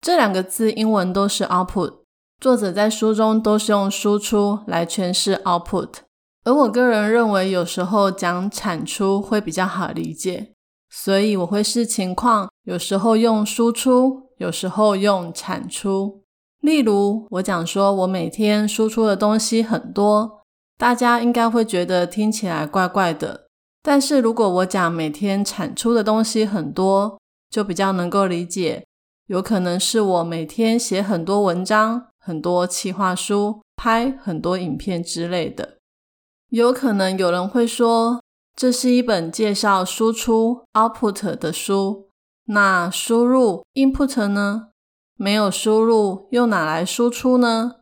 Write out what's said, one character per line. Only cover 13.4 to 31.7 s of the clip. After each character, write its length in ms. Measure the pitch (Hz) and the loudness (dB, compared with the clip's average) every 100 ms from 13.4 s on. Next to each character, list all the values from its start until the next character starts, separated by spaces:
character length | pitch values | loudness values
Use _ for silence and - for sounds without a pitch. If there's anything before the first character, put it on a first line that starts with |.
| 214 | -2
输 260 | - 233 | 0 0
出， 600 | 233 262 247 262 262 - _ | 2 2 4 4 0 -12 _
有 140 | 180 | -6
时 160 | 165 185 | -4 -6
候 280 | 185 214 196 | 2 2 4
用 360 | 202 196 170 | 2 0 -2
产 380 | 170 - 190 185 | -10 -8 -8 -8
出。 540 | - 196 190 196 - _ _ _ _ | -8 -4 -2 -4 -8 _ _ _ _
例 180 | 294 311 | 2 2
如， 480 | 220 202 202 220 220 | 4 2 2 0 -4
我 140 | 180 | -6
讲 240 | 190 180 170 | -2 -2 -2
说 260 | 196 196 | 2 2
我 140 | 196 185 | 2 0
每 240 | 185 165 | -2 -4
天 360 | - 214 208 214 | 0 2 2 0
输 220 | 208 220 | 0 0
出 160 | 220 220 | 2 2
的 100 | 196 | 2
东 240 | 208 214 | 2 2
西 220 | 214 226 | 2 0
很 320 | 220 - - | 0 -2 -4
多， 480 | 180 208 208 220 - _ _ _ _ | 0 2 2 0 -8 _ _ _ _
大 160 | 240 | 0
家 280 | 240 240 240 | 2 2 4
应 100 | 240 | 2
该 180 | 240 233 | 2 2
会 140 | 233 | 2
觉 220 | 226 185 175 | 0 -2 0
得 200 | 185 175 | 0 0
听 240 | 202 214 | 0 -2
起 180 | 214 196 | 0 -4
来 200 | 160 - | -4 -4
怪 180 | 196 185 | -2 0
怪 280 | 208 180 | 0 0
的， 340 | 165 - - _ _ _ _ | -2 -8 -10 _ _ _ _
但 180 | - 285 | 2 2
是 200 | 269 285 | 4 2
如 140 | 226 | 2
果 160 | 233 214 | 2 2
我 160 | 180 185 | 2 0
讲 260 | 196 170 | 0 -2
每 180 | 165 156 | -2 -6
天 340 | 147 202 196 196 | -4 -2 -2 -4
产 280 | - 165 | -6 -8
出 200 | - 233 | -4 0
的 100 | 233 | 2
东 180 | 208 214 | 2 0
西 240 | 220 226 214 | 0 0 0
很 280 | 202 147 | -2 -4
多， 440 | 147 190 196 208 208 _ _ _ | 0 2 2 0 -6 _ _ _
就 140 | - | -6
比 100 | 202 | -4
较 200 | 175 196 | -2 0
能 160 | 185 175 | 0 0
够 180 | 196 190 | 0 0
理 180 | 175 175 | -2 -6
解， 400 | 190 165 - - _ _ _ _ | -4 -4 -4 -12 _ _ _ _
有 140 | 185 | -6
可 200 | 190 214 | 0 0
能 180 | 180 180 | 0 -2
是 220 | - 226 | 0 0
我 220 | 202 180 | 2 0
每 220 | 170 165 160 | 0 -6 -8
天 320 | - 226 233 | -2 0 0
写 240 | 240 190 | 0 -2
很 220 | 196 185 | -2 -2
多 200 | 165 202 | 0 0
文 200 | 196 175 | 2 0
章、 440 | 185 | 0